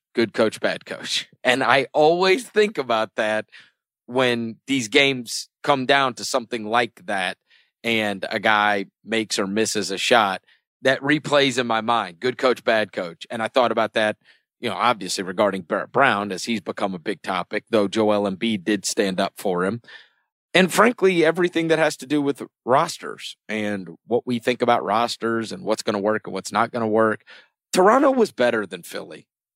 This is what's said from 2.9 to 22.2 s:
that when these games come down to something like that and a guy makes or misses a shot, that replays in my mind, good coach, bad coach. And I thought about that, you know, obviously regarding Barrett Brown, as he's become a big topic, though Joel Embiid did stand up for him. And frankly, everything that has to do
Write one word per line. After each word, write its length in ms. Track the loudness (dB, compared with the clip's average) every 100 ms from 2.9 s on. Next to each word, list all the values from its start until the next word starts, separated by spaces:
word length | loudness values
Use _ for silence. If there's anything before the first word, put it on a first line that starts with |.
| 0 0
that 340 | -2 -2 -2 -6 -20 -20 _ _ _ -6
when 440 | 0 0 0 -4 -10 -4
these 200 | -4 2
games 600 | 2 2 0 -6 -10 -12 _
come 220 | -2 0
down 280 | 2 2 2
to 100 | -4
something 400 | -4 -4 -4 -8
like 360 | -2 0 0 -6
that 320 | -8 -4 -4 -6 _ _ _ _
and 420 | -2 0 -2 -4 -6
a 100 | -2
guy 460 | 2 2 2 0 -4 _
makes 340 | -4 -4 -2 -4
or 80 | -2
misses 440 | 0 -2 -2 -6
a 60 | -4
shot, 440 | 4 4 4 -2 _ _ _ _
that 180 | -2 0
replays 560 | 0 -2 2 2 2 0
in 100 | -2
my 140 | -2
mind, 380 | 0 -2 -2 -4
good 180 | -6 0
coach, 260 | 0 0
bad 280 | 0 0 0
coach. 340 | -6 -8 -12 -12
And 120 | -8
I 60 | -2
thought 240 | 2 2
about 220 | 2 0
that, 240 | 0 0 -2 _ _ _ _
you 100 | -8
know, 60 |
obviously 480 | 0 0 0 -4 -6
regarding 400 | -6 0 0 0
Barrett 280 | -4 -4 -2
Brown, 400 | 2 2 2 -2
as 120 | -6
he's 180 | -4 -4
become 320 | -6 -6 -6
a 60 | -4
big 220 | -8 -8
topic, 440 | -4 -6 -4 -8 _
though 180 | 0 0
Joel 420 | 0 2 2 -2
Embiid 340 | -2 -4 -2
did 220 | -2 -2
stand 340 | -2 -2 -2 -2
up 140 | -4 -4
for 280 | -4 0
him. 160 | -2 -4 -14 -20 _ _ _ _ _
And 180 | 2 2
frankly, 540 | 4 2 4 2 4
everything 440 | 2 2 0 0 2
that 100 | 2
has 180 | 2 -2
to 80 |
do 160 | -2 0